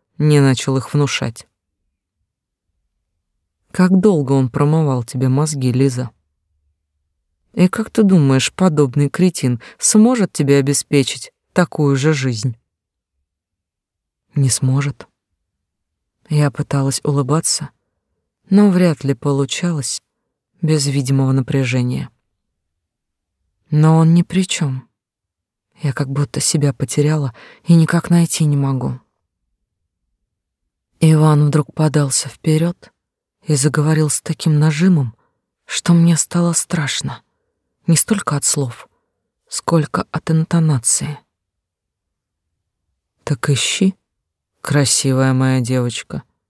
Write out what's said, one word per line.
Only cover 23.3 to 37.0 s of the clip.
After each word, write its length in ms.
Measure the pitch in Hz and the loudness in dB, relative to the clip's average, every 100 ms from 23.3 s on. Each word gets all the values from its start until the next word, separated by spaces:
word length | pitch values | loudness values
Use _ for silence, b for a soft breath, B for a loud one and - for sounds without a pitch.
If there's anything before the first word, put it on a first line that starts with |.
| _ _ _ _ | _ _ _ _
Но 260 | 151 156 160 | 2 4 4
он 180 | 160 | 4
ни 80 | 170 | 4
при 240 | 175 180 185 | 2 -2 -4
чём. 420 | - 147 131 - _ _ _ _ _ _ _ _ _ | -4 -4 -6 -12 _ _ _ _ _ _ _ _ _
Я 100 | 143 | -6
как 160 | 123 135 | -4 -4
будто 320 | 139 143 - | -4 -4 -4
себя 320 | - 156 139 | -4 0 -2
потеряла 640 | - 127 - 143 156 135 B B B | -2 -4 -2 0 0 -4 B B B
и 100 | - | 2
никак 360 | 170 160 175 - | 4 4 0 0
найти 340 | 170 165 - | 2 2 0
не 120 | 151 143 | 0 0
могу. 440 | 139 131 131 127 _ _ _ _ _ _ _ _ _ _ _ _ _ _ _ _ _ _ _ _ | -2 -2 -4 -8 _ _ _ _ _ _ _ _ _ _ _ _ _ _ _ _ _ _ _ _
Иван 460 | 160 156 156 151 147 | 2 4 4 4 2
вдруг 260 | 151 - | 0 -2
подался 560 | - 156 147 139 - 123 | -2 0 0 0 -4 -6
вперёд 640 | - - 156 170 175 - _ _ _ _ _ - | -6 -2 0 0 -6 -16 _ _ _ _ _ -4
и 80 | |
заговорил 560 | 147 143 151 147 156 151 | 0 0 0 0 0 0
с 100 | - | -4
таким 380 | - 160 165 151 | -6 -4 0 2
нажимом, 580 | 156 147 185 170 123 - _ _ _ _ | 2 2 2 2 0 -8 _ _ _ _
что 300 | - - - | -12 -4 2
мне 240 | 170 170 160 | 4 4 2
стало 340 | - 175 170 | -2 -2 -2
страшно. 680 | 165 - 170 139 - | -2 -4 -4 -4 -6